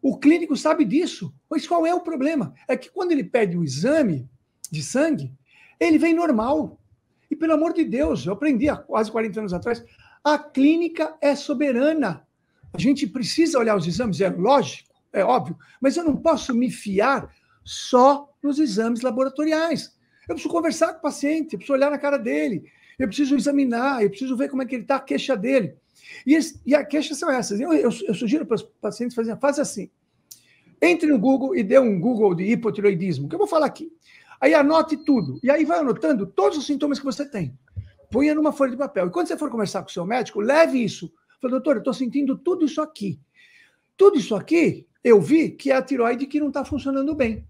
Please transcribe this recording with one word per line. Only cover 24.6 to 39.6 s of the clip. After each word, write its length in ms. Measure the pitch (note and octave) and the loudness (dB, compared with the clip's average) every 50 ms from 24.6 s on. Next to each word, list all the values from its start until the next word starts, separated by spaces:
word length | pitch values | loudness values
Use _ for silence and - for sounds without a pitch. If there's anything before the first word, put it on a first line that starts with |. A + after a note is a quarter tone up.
é 40 | C4 A3+ | -6 -4
que 80 | C4+ | -6
ele 100 | B3 G3 | -8 -2
tá, 120 | - C4+ C4+ | -2 -2 -2
a 40 | |
queixa 340 | C4+ - C#4+ C4+ - - C4+ | -2 -4 -4 -4 -2 -2 -2
dele. 400 | G#3+ F#3 A#3+ C4+ C4 G3+ D#3 - _ _ _ _ _ _ - - - - B3 | -2 0 2 2 2 2 0 -6 _ _ _ _ _ _ -20 -20 -10 2 2
E 80 | D4 | 4
esse, 260 | D#4+ C#4+ - - - - | 4 4 -2 -6 -10 -2
e 120 | - C#4 | 2 2
a 100 | D4 C#4+ | 2 2
queixa 300 | - - D4+ - - D#4+ | 2 -2 -2 -2 -2 -6
são 160 | - F4 E4+ | -4 -2 0
essas. 280 | C4+ B3+ G#3 - G3+ G3+ | 0 0 -2 -2 -4 -4
Eu, 140 | B3+ F4+ E4 | 0 2 2
eu, 160 | D4 - A#3+ G#3 - - - | 4 4 2 0 -2 -4 -4
eu 60 | G#3+ | -4
sugiro 320 | - B3+ G#3 A#3 D#4 D#4 | -2 0 0 0 0 0
para 100 | - A#3 | -2 -4
os 60 | G#3 | -4
pacientes 540 | - - _ _ - G#3+ - - A#3+ B3 B3 | -4 -8 _ _ -8 -8 -6 -4 -8 -6 -4
fazerem, 240 | A#3+ A#3 A3+ A3 F3+ | -4 -4 -4 -4 -2
faz 180 | - C#4+ C4+ D4+ | 0 0 0 0
assim. 320 | C#4 - - G#3+ F3+ - _ _ _ _ _ _ _ _ - _ _ _ _ _ _ _ _ _ | -2 -4 -4 -10 -12 -12 _ _ _ _ _ _ _ _ -20 _ _ _ _ _ _ _ _ _
Entre 280 | - E4+ F4 E4 - D4+ | 2 2 4 4 2 2
no 100 | D4 A#3 | 2 4
Google 380 | F#3 B3+ C4+ C4+ C4+ C4+ - | 4 4 2 2 0 -2 -2
e 80 | B3 A3 | -2 0
dê 160 | F#3+ B3 C4+ | 4 6 6
um 200 | C4 A#3 G3+ F3+ | 6 6 0 0
Google 360 | D#3+ A#3 B3+ G#3 A3 G3+ F3+ | 0 0 0 2 2 2 2
de 80 | E3 F#3 | 2 0
hipotireoidismo, 840 | G3+ A#3 G#3+ A#3 A3 - G#3 G3 G#3 F#3+ E3+ F3+ F#3+ E3 C3 C#3 D3 | 0 0 0 0 -4 -4 2 2 2 2 2 -2 -2 -2 -4 -4 -6
que 60 | - | -2
eu 60 | F4 | -2
vou 80 | G#4 G4+ | -2 2
falar 180 | E4+ D#4+ D4+ | 2 2 2
aqui. 260 | A#3+ - - D#4+ E4 - _ _ _ _ - _ _ - _ | 0 -2 -6 -16 -18 -18 _ _ _ _ -20 _ _ -10 _
Aí 140 | - C#4 D#4+ | 2 4 4
anote 440 | D#4 C#4+ C#4+ D#4 D#4+ D#4 D#4 D4+ D4 | 6 4 4 4 2 2 0 -4 -6
tudo. 420 | - - C#4+ A#3+ F3+ C3+ B2+ - | 0 0 0 2 0 -2 -8 -4
E 80 | - B3 | 0 0
aí 140 | C#4+ D#4 D#4 | 2 2 2
vai 160 | C#4 E4+ F4 | 0 0 0
anotando 480 | D#4 C4 A3 - - D#4+ D4 G#3+ G3 F#3+ | 0 0 -2 0 0 0 0 0 -2 -4
todos 300 | - - F#4+ G#4 F#4 D#4 | -2 0 0 2 0 -2
os 80 | B3 | -6
sintomas 340 | - D4 C4+ - C#4+ C#4 - | -4 -4 -4 -2 -4 -4 -4
que 60 | - | -4
você 180 | C#4 B3 - C#4+ | -8 -6 -6 -8
tem. 340 | C#4+ - G#3 E3+ B2+ - - _ _ _ - - - _ _ _ _ | -8 -6 -8 -8 -8 -8 -16 _ _ _ -14 -14 -14 _ _ _ _
Ponha 240 | - A3+ C#4+ D4+ D4+ | -2 0 2 2 2
numa 160 | D#4 D4+ D4+ | 2 0 0
folha 200 | - - C#4 C4 | 0 0 -2 -2
de 60 | A#3+ B3 | 0 -4
papel. 300 | C#4+ C4+ - G3 F3+ F3 | -6 -6 -2 -2 -2 -2
E 20 | |
quando 180 | F3 E4+ F4 D#4 | -2 -4 -4 -4
você 100 | E4+ - | -4 -6
for 120 | D4+ C#4 | -6 -6
conversar 320 | A#3 A3+ | -4 -4